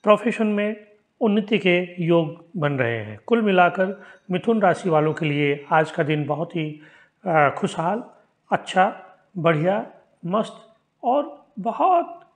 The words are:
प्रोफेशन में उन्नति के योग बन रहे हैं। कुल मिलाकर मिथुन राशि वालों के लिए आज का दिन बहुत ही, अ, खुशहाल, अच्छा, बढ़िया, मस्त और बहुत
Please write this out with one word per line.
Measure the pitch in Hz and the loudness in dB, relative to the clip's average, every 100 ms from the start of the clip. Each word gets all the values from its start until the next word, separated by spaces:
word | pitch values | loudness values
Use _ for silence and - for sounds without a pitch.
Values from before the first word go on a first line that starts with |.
प्रोफेशन | - 208 240 208 220 | 4 4 2 -2 -2
में | 208 208 220 - _ _ _ | 0 -2 -6 -14 _ _ _
उन्नति | 226 202 208 226 | 0 0 0 0
के | 190 175 180 180 165 | 2 2 0 -6 2
योग | 170 156 139 - 190 | 2 2 -8 -14 -4
बन | 147 | -2
रहे | 139 120 117 | 0 -2 -2
हैं। | 107 107 - | -8 -14 -2
कुल | 233 | 0
मिलाकर | 214 185 175 175 185 196 - - - | 2 4 4 2 -4 -4 -16 -20 -6
मिथुन | 180 233 226 | -4 0 2
राशि | 196 156 190 | 2 2 0
वालों | 156 156 | 2 2
के | 147 156 | 0 -2
लिए | 143 143 143 - | 0 0 -2 0
आज | 160 156 | 0 2
का | - | -2
दिन | 151 151 143 | -2 -2 -2
बहुत | 147 170 165 | -4 -4 -6
ही, | 156 151 - _ _ _ 190 | -6 -8 -20 _ _ _ 0
अ, | 160 143 | 4 4
खुशहाल, | - 202 - 214 214 - _ _ _ _ | 2 -6 -4 -4 -4 -8 _ _ _ _
अच्छा, | 196 - 190 196 220 - _ _ 185 | -4 -2 2 2 0 -20 _ _ -2
बढ़िया, | 160 156 170 202 - - _ _ 170 | 0 2 0 -2 -6 -18 _ _ -6
मस्त | 202 208 - - _ _ _ | -4 -4 -10 -20 _ _ _
और | 254 277 - - _ - | -2 -2 -2 -12 _ -10
बहुत | 196 220 349 349 339 - _ | -8 0 2 2 0 -12 _